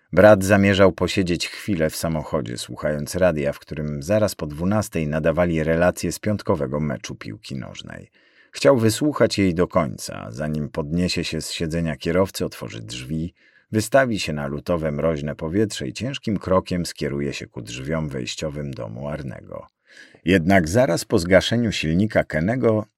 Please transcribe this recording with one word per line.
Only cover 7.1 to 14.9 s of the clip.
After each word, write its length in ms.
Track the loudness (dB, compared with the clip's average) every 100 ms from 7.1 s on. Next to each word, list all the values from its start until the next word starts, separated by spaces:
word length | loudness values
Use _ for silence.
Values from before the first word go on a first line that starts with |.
piłki 420 | -12 -12 -14 -12 -12
nożnej. 540 | -12 -14 -16 -16 -20 _ _ _ _
Chciał 260 | 2 4 6
wysłuchać 600 | 4 2 0 2 2 4
jej 160 | 2
do 140 | 2 2
końca, 580 | 0 -2 -4 -10 -12 -12
zanim 380 | -6 -4 -4 -4
podniesie 560 | -6 -2 0 0 -2
się 160 | -4 -6
z 100 | -6
siedzenia 460 | -6 -4 -2 -4 -4
kierowcy, 480 | -2 0 0 -2
otworzy 360 | -6 -6 -12 -12
drzwi, 540 | -12 -12 -8 -6 -6 -10 _ _ _
wystawi 460 | -2 2 2 2 0
się 140 | -4
na 140 | -4 -4
lutowe, 460 | -6 -2 -2 0